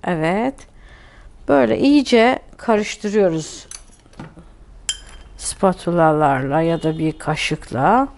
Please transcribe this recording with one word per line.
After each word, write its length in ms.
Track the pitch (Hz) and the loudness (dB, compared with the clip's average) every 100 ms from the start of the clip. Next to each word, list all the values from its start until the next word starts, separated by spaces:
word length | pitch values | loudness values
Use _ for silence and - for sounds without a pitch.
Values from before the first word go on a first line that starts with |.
Evet. 500 | - 170 160 190 247 277 - - - - - - - - - | -4 -2 -2 -2 -4 -6 -20 -20 -20 -20 -20 -20 -20 -20 0
Böyle 300 | - 240 226 | 2 2 2
iyice 600 | 269 294 262 240 226 262 - - | 4 4 4 4 4 2 -6 -12
karıştırıyoruz. 1080 | - 214 208 - 208 208 190 160 147 - - - - - _ - - - - - - - - - - - - - | -2 -2 -2 -6 -4 2 2 0 -6 -16 -18 -20 -20 -20 _ -20 -20 -20 -20 -20 -20 -16 -12 -12 -14 -20 -20 -14
Spatulalarla 1200 | - - 196 180 - 175 160 151 151 135 135 147 | -12 -2 -2 0 -2 2 2 4 2 0 0 0
ya 200 | 165 165 | 0 -2
da 160 | 156 160 | -2 -2
bir 140 | 156 151 | -4 -4
kaşıkla. 880 | - 156 - 156 - - 143 233 269 | -6 -4 -4 -6 -6 -2 2 2 0